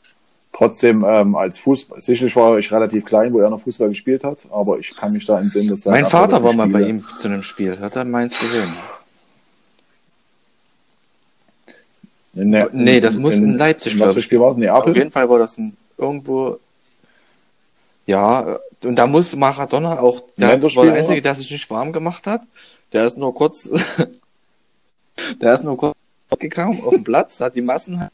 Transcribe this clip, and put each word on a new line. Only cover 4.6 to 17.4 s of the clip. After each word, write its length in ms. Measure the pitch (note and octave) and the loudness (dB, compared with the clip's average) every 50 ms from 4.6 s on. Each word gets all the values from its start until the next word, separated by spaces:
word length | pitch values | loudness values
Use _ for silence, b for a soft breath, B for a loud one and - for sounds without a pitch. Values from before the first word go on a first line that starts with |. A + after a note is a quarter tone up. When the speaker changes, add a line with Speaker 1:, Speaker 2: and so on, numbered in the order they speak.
| G2+ G2+ - - | -2 -2 -2 -4
Speaker 1:
ich 160 | - - - | -6 -12 -14
kann 160 | - G#2+ G#2 G#2 | -8 -6 -6 -6
mich 120 | G#2 - | -4 -2
da 140 | - F3+ - | -2 -2 0
entsinnen, 300 | - G3+ G3 G3+ G#3 G#3 | 0 -2 -2 -2 -2 -2
dass 180 | G3 G3+ - | -2 -2 -2
er 60 | G3 G#3+ | 0 2
Speaker 2:
Mein 140 | - - | 2 2
Speaker 1:
ab 40 | - | 4
Speaker 2:
Vater 260 | E3 E3+ G3 G3 - - | 4 4 4 4 2 2
Speaker 1:
oder 60 | A#2 | 2
Speaker 2:
war 60 | A#2+ A#2 | 2 2
mal 100 | A2+ A2 | 2 2
Speaker 1:
Spiele 140 | G2 G2 G#2 G2 | 2 2 2 0
Speaker 2:
bei 40 | G#2+ | 0
ihm 140 | A2 G#2 - - - | -2 -6 -8 -12 -14
zu 120 | - - G#2 | -10 -8 -6
einem 140 | G2+ G2 G2 | -6 -6 -8
Spiel. 340 | - - - G2+ F#2 F#2 F#2+ | -10 -8 -6 -6 -6 -6 -6
Hat 160 | G2+ G#2 - | -8 -8 -6
er 100 | B2+ B2+ | -6 -6
meins 360 | B2 A#2+ A#2+ A#2+ A#2+ A#2+ - | -4 -4 -4 -4 -4 -4 -6
gesehen? 320 | A#2 A2+ A#2+ A2+ G2+ E2+ D#2+ - B B B B B B _ _ _ _ _ _ _ _ _ _ _ _ _ _ _ _ _ _ _ _ _ _ _ _ _ _ _ _ _ _ _ _ _ _ _ _ _ _ _ _ _ _ _ _ _ _ _ _ _ _ _ - B B B B _ _ _ - _ _ _ _ - | -4 -4 -2 -4 -4 -4 -8 -12 B B B B B B _ _ _ _ _ _ _ _ _ _ _ _ _ _ _ _ _ _ _ _ _ _ _ _ _ _ _ _ _ _ _ _ _ _ _ _ _ _ _ _ _ _ _ _ _ _ _ _ _ _ _ -20 B B B B _ _ _ -20 _ _ _ _ -8
Speaker 1:
In 160 | F#2 G2 G#2 G#2+ | -4 0 2 2
der, 180 | G#2+ G#2 - - | 2 2 0 0
Speaker 2:
Nee, 280 | C3 A#2+ B2 B2+ A#2+ | 0 2 4 4 4
das 140 | A2+ A2+ A2 | 4 2 0
Speaker 1:
in, 60 | A#2+ | 0
Speaker 2:
muss 140 | C3+ D#3 G#2 | 0 0 2
Speaker 1:
in, 100 | G#2 G#2+ | 2 2
Speaker 2:
in 140 | - B2 B2+ | 2 2 2
Leipzig, 340 | D3+ D#3+ D#3 - - A2+ G#2+ | 2 0 0 -2 -4 -4 -2
Speaker 1:
in 60 | G#2 | 0
was 60 | G#2 | 2
Speaker 2:
glaub 80 | G2 F#2+ | 2 2
Speaker 1:
für 40 | A#2 | 0
Speaker 2:
ich. 40 | G#2+ | -2
Speaker 1:
Spiel 160 | - B2+ A#2 | 0 2 4
war's? 160 | A#2+ C3 C3 | 4 4 2
Neapel? 340 | A#2+ A2 F#2 G#2 C3 - E3 | 2 0 2 2 2 4 2
Speaker 2:
Auf 60 | E3 | 2
jeden 140 | B2+ C#3+ D#3 - | 2 0 0 0
Fall 160 | C#3 B2+ A#2+ | 0 2 2
war 100 | B2 A#2 | 4 2
das 200 | A2+ A2 - - | 2 0 -4 -10
ein, 180 | A2 G#2+ G2+ _ _ _ _ | -10 -10 -12 _ _ _ _
irgendwo, 640 | - C3+ C#3 D3 C#3+ C3+ C3+ C3 C3 C3 B2+ - - _ _ _ _ _ _ _ _ _ _ _ _ _ _ _ _ | -8 -6 -6 -6 -8 -8 -6 -6 -4 -4 -6 -8 -10 _ _ _ _ _ _ _ _ _ _ _ _ _ _ _ _